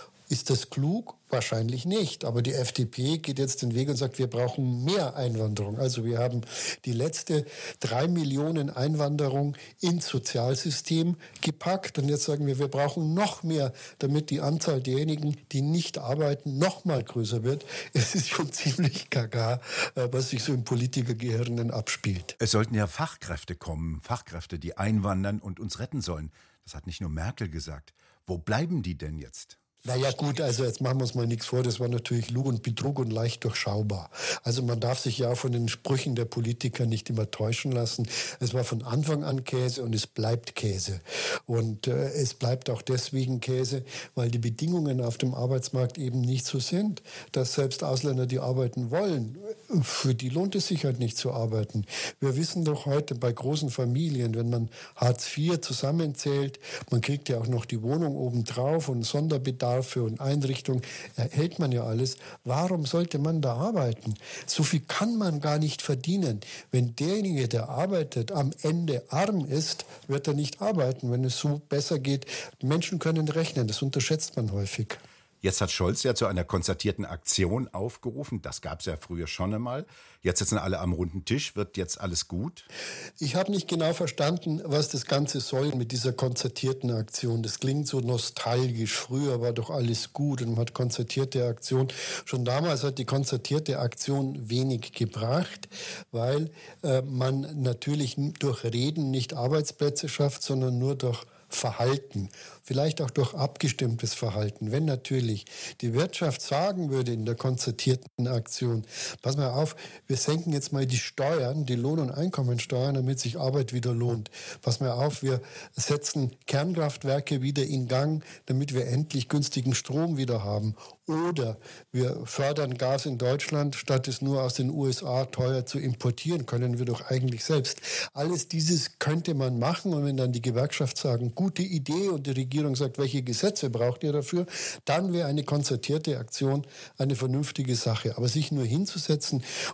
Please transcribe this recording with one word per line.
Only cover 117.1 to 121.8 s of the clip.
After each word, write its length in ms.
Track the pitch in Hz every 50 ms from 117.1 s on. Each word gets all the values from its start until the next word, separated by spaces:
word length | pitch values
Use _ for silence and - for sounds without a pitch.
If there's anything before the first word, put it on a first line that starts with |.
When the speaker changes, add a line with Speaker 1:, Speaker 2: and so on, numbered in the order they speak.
| 135 143 143 - 147 139
Speaker 1:
wieder 220 | 127 139 143 143 131
in 240 | 151 147 131 127
Gang, 360 | 120 127 127 139 151 156 156 - - - - -
damit 300 | - 131 131 143 143 131
wir 100 | 131 123
endlich 420 | 131 120 131 156 156 - 135 120
günstigen 460 | - 147 147 143 - - 139 120 131 123
Strom 440 | - - - 131 151 165 170 160
wieder 260 | 135 135 123 120 110 101
haben.“ 320 | 101 104 104 107 110 104 - - - - _ -
Oder 500 | - 156 156 170 175 175 147 123 113 110 - - - - -